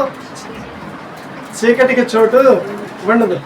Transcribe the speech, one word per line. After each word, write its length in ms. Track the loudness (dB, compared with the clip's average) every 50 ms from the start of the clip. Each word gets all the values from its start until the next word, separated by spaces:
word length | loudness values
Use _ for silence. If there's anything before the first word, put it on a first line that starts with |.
| 4 -2 -6 -10 -16 -16 -16 -16 -16 -16 -14 -14 -14 -16 -16 -16 -16 -16 -16 -16 -16 -16 -18 -18 -18 -16 -16 -16 -16 -14 -8 -2
చీకటికి 460 | 2 4 4 4 4 2 4 2 0 2 4
చోటు 280 | 4 4 6 6 6 6 6 4 4 2 -4 -8 -10 -10 -12 -12 -6 -2 2 2
ఉండదు. 240 | 2 2 2 0 -4 -6